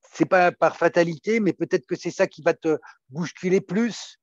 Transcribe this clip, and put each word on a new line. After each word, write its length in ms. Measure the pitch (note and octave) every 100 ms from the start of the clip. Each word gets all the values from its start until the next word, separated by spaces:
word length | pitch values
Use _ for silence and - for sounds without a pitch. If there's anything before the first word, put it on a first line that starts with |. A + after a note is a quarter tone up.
c'est 240 | _ -
pas 260 | D#3+ F#3 F3
par 260 | - D#3+ -
fatalité, 600 | E3+ F3 E3+ D#3+ - A3+
mais 140 | G3+
peut-être 340 | - E3 F#3 _
que 80 |
c'est 160 | F3 F3
ça 160 | - F#3+
qui 160 | -
va 120 | D#3
te 240 | E3 E3 D3+ - - _
bousculer 500 | C3 E3+ - F#3 F#3+
plus. 580 | F#3+ F3+ A#3 - - -